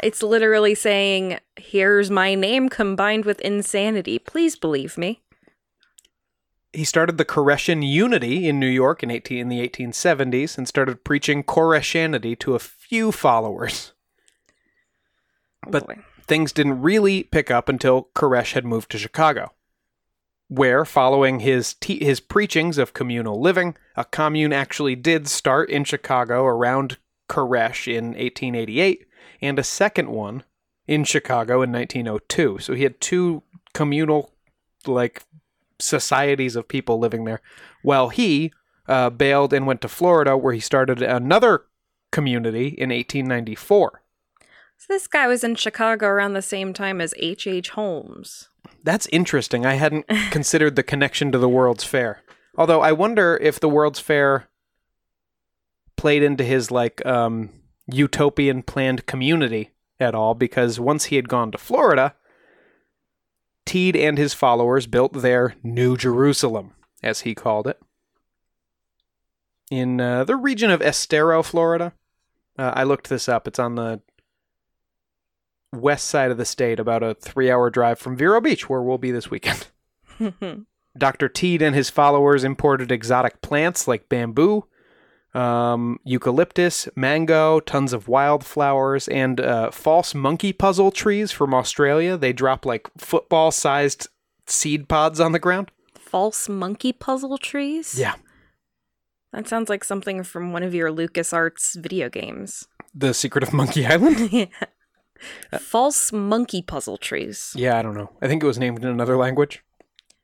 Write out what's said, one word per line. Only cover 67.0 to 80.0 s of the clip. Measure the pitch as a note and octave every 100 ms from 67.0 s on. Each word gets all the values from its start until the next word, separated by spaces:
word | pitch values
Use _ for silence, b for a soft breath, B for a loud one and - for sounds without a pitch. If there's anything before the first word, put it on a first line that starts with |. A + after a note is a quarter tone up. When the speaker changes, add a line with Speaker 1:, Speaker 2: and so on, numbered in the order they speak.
Speaker 2:
as | A2 A2
he | A#2+
called | A2 B2 G#2+ G#2
it, | - _ _ _ _ _ _ _ _ _ _ _ _ _ _ _ _ _ _ -
in, | C3 B2+ B2+
uh, | B2 B2
the | C#3 C4
region | C4+ A#3+ A3
of | E3+
Estero, | D3 C#3+ - D#3 D#3+ D#3+
Florida. | E3 E3+ E3 E3+ F3 - _ _ _ _ _ -
Uh, | B2+
I | B2
looked | C3+ C#3 -
this | C3 -
up. | A#2 G#2+
It's | -
on | A#2+
the | A#2 A#2 A2 _ _ _ _ _ _ _ _ _ _ _ _ _ _ _ _ -
west | B2 C3+ C#3+ -
side | D3+ C3
of | A#2
the |
state, | A#2+ - B2 A2+
about | A2+ A2+
a | A2+
three-hour | G#2+ - - B2+ B2 A#2+
drive | A#2 A#2+ A#2
from | C3 B2+
Vero | D#3 A3
Beach, | C4+ A3+ -
where | C3
we'll | B2 B2+
be | B2+
this | A#2+ -
weekend. | A2 - - - _ _ _